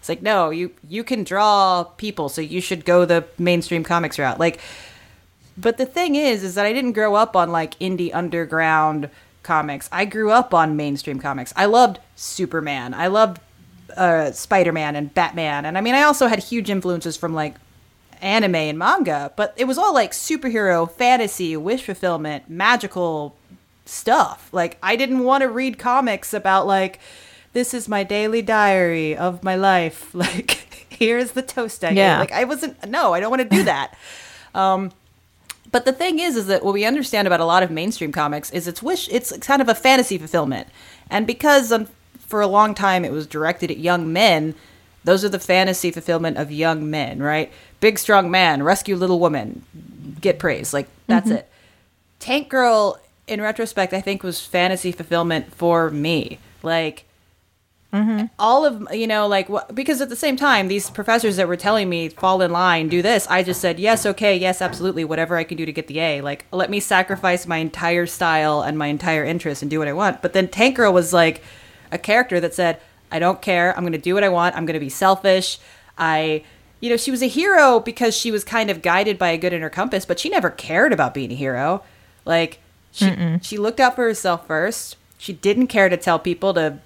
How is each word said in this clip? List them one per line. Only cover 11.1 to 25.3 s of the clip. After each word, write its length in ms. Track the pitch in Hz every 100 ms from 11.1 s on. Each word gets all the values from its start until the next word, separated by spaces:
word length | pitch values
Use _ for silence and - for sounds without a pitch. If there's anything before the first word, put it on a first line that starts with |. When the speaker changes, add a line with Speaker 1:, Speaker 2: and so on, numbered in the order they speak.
| 135
Speaker 1:
comics. 320 | 143 135 120
I 120 | - 202
loved 340 | 226 240 185 _ -
Superman. 800 | - - 175 165 151 139 123
I 140 | 127 175
loved, 320 | 202 220 180 _ _ - - - -
uh, 340 | 180 165 147
Spider-Man 640 | - - 190 170 160 151
and 180 | 147 147
Batman. 520 | - 170 170 156 143
And, 120 | 151 180
I 40 |
mean, 160 | 226 262
I 60 |
also 260 | 302 294 247
had 100 | 220
huge 320 | - 233 196
influences 460 | 196 180 170 165 151
from, 180 | 170
like, 220 | 160 151 - _ _ _ _ _ -
anime 340 | 190 214 202
and 240 | 170 156 151
manga, 540 | 190 370 208 147 143
but 180 | - 208 -
it 80 |
was 140 | 254 262
all, 140 | 403
like, 200 | 294 202
superhero, 760 | - - 311 262 226 196 175 170
fantasy, 680 | - 247 254 214 - 175 156
wish 260 | 165 254
fulfillment, 680 | - 185 185 165 156 143 -
magical 840 | 165 202 240 196 185 175 156 147 _ _ - _ _ -
stuff. 600 | - - 269 180 - -
Like, 240 | 180 170 -
I 140 | 185 226
didn't 240 | 262 262
wanna 240 | 247